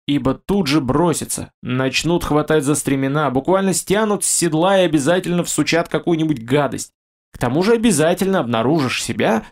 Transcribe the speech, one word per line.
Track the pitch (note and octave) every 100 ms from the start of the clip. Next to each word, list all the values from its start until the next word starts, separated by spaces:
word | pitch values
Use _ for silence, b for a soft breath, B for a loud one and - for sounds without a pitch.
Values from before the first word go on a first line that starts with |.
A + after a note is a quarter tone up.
| -
ибо | C#3+ B2+
тут | B2+ - G3+ D3+
же | D#3
бросится, | B2+ C#3 E3+ D3 A2+ - G2 _
начнут | - B2+ C3 C3 D#3+ E3+
хватать | - D3 D3+ D#3
за | C3+
стремена, | D3 - C3+ C3+ D3 C#3+
буквально | C3+ - F#3+ G3
стянут | E3+ - G3 G#3+ G3+
с | -
седла | - E3+ D#3 F3+ G3
и | F3+
обязательно | D3+ C3+ F#3 F3+ F3
всучат | E3 - D3 D#3+ E3+
какую-нибудь | D#3 D#3+ E3 D#3 C#3+
гадость. | A2+ C#3+ C#3 G2+ - _ _ _ _
К | -
тому | B2+ C#3
же | F#3+
обязательно | A#3 A3+ D3+ D#3 F#3 G3 F#3+
обнаружишь | A#2+ A2+ A#2+ E3 B2+ -
себя | - A2 C#3+ A3 B